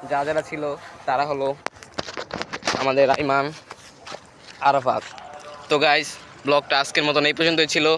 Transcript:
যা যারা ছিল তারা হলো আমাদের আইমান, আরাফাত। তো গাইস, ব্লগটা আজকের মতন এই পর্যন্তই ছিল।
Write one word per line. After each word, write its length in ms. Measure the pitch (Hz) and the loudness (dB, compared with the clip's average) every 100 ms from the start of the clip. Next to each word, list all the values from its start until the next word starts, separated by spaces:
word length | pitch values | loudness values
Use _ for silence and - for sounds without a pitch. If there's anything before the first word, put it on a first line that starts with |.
| 131 | -2
যা 80 | 143 | -2
যারা 180 | 143 156 151 | 0 -2 -4
ছিল 120 | 156 147 143 - - - | -6 -6 -6 -12 -10 -2
তারা 180 | 131 143 | 0 0
হলো 180 | 139 135 143 - - - - - - - - - - - - | -2 -2 -4 -10 -14 -14 -12 -10 -12 -10 -10 -10 -6 -4 -2
আমাদের 260 | 135 131 135 | 2 4 6
আইমান, 360 | 131 147 139 143 156 - - - - - - - - - - 139 | 4 2 0 0 -8 -18 -20 -20 -20 -16 -16 -18 -20 -20 -2 2
আরাফাত। 360 | 139 127 113 - - - - - - - | 2 2 -2 -4 -16 -16 -18 -18 -18 -2
তো 60 | 151 | 2
গাইস, 260 | 151 147 147 - - - 131 | 4 2 0 -12 -18 -10 2
ব্লগটা 280 | 147 - 139 | 2 2 0
আজকের 220 | 139 - 147 | 2 0 2
মতন 140 | 147 147 | 2 2
এই 40 | 151 | 2
পর্যন্তই 320 | 165 165 156 | 2 2 2
ছিল। 120 | 170 151 | 2 2